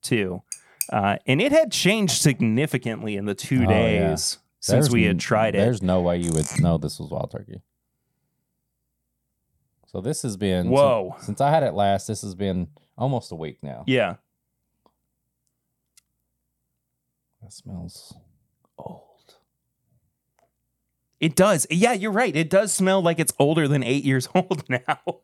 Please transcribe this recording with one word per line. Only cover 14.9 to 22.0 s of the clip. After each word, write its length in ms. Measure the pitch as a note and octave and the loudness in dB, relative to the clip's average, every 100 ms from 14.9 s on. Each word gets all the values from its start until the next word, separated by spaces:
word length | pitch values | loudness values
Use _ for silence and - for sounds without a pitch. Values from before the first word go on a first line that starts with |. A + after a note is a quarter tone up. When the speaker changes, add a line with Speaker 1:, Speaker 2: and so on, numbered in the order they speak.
| _ _ _ _ _ _ _ _ _ _ _ _ _ _ _ _ _ _ _ _ _ _ _ _ _ | _ _ _ _ _ _ _ _ _ _ _ _ _ _ _ _ _ _ _ _ _ _ _ _ _
Speaker 2:
That 100 | G#2 | -20
smells 640 | - G2 F#2 F2 - - - _ _ _ _ _ - | -20 -16 -14 -14 -18 -20 -20 _ _ _ _ _ -18
old. 600 | - F3 _ _ _ _ _ _ _ _ _ _ _ _ _ _ _ _ _ _ _ _ _ _ | -16 -16 _ _ _ _ _ _ _ _ _ _ _ _ _ _ _ _ _ _ _ _ _ _
Speaker 1:
It 160 | D#3+ | -2
does. 320 | D3 F#3+ E3+ - | 4 4 4 0
Yeah, 220 | E3 A3+ | 2 2
you're 180 | A3+ | 2